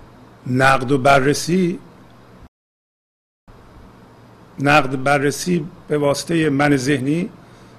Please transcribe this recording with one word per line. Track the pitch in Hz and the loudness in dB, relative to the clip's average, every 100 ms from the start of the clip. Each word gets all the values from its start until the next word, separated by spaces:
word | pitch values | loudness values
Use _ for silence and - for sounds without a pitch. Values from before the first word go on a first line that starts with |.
| - - - - 131 | -20 -20 -20 -16 -6
نقد | 127 135 135 127 | 0 2 2 0
و | 139 | 0
بررسی، | 135 139 131 139 - 185 175 185 - - - - - - - _ _ _ _ _ _ _ _ _ _ - - - - - - - - - - - | 4 4 2 -2 -2 -2 -2 -4 -14 -20 -20 -20 -20 -20 -20 _ _ _ _ _ _ _ _ _ _ -20 -20 -20 -20 -20 -20 -20 -20 -20 -20 -4
نقد | 139 151 131 135 | 2 2 2 -2
بررسی | 131 143 143 135 180 175 147 - - | 0 0 0 -4 -4 -4 -4 -14 -6
به | 147 | -2
واسطه | 143 139 - 165 156 | -2 -2 -2 -2 0
من | 139 147 139 | 0 2 2
ذهنی | 123 143 131 160 208 - - - - | 0 -2 -2 -4 -6 -12 -20 -20 -20